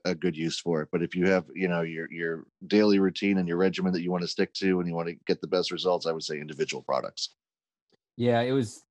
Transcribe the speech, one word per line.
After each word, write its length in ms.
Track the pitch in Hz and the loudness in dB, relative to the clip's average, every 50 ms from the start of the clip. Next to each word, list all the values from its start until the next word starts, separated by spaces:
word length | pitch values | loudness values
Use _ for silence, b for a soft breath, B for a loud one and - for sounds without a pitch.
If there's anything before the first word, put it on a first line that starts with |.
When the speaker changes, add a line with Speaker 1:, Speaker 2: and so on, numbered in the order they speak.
| - | -2
Speaker 1:
a 100 | 90 90 | -2 -2
good 220 | 78 78 90 82 76 | 0 -2 -2 -2 -2
use 220 | 82 82 - - | -2 -4 -4 -4
for 220 | - 85 82 78 | -2 -2 -2 -2
it. 80 | 76 - | -2 -2
But 100 | - 85 | -2 -2
if 140 | 85 82 - | -2 -2 0
you 120 | 90 90 95 | 0 2 4
have, 180 | 95 92 82 - - | 4 2 2 -2 -6
you 120 | 85 95 90 | -4 -2 0
know, 140 | 87 85 | 0 0
your, 300 | 85 82 82 80 80 - | -2 -4 -4 -8 -10 -10
your 340 | - 82 85 82 82 80 - - _ - 95 87 | -8 -6 -4 -4 -4 -6 -8 -14 _ -16 -4 2
daily 320 | 101 104 107 107 101 98 | 4 6 6 6 6 6
routine 380 | 95 95 90 - 104 101 98 95 | 4 2 2 2 0 2 2 2
and 80 | 90 85 | 2 0
your 100 | 85 85 | 2 2
regimen 360 | 95 95 87 92 92 92 90 | 2 2 2 2 0 0 0
that 80 | 87 | 0
you 100 | 85 87 | 0 -2
wanna 160 | 90 90 87 85 | -2 -2 -2 -4
stick 260 | - - 95 - - | -2 -2 -2 -2 -2
to 240 | - 98 95 92 90 | 0 0 2 2 2
and 80 | 90 87 | 0 -2
you 80 | 85 | -2
wanna 180 | 85 85 85 85 - - | -4 -4 -6 -8 -6 -2
get 160 | - - - | -2 -2 -2
the 60 | - 80 | -2 0
best 240 | 95 90 87 - | 0 0 0 0
results, 340 | 90 82 78 90 90 85 - | -4 -2 0 0 0 0 0
I 60 | 82 | -2
would 120 | 82 82 78 | -4 -4 -6
say 160 | - 78 73 | -8 -8 -8
individual 420 | 73 76 76 71 78 76 - 65 - | -8 -8 -6 -6 -6 -6 -6 -6 -4
products. 520 | - 67 64 50 50 - - - - _ _ _ _ _ _ _ _ _ _ _ _ _ _ _ _ _ | -4 -2 -2 -4 -6 -8 -10 -10 -10 _ _ _ _ _ _ _ _ _ _ _ _ _ _ _ _ _
Speaker 2:
Yeah, 260 | - 117 120 120 117 | 0 2 2 4 4
it 100 | 120 127 | 2 2
was, 320 | 131 139 123 110 - - - _ | 2 0 0 -2 -4 -12 -12 _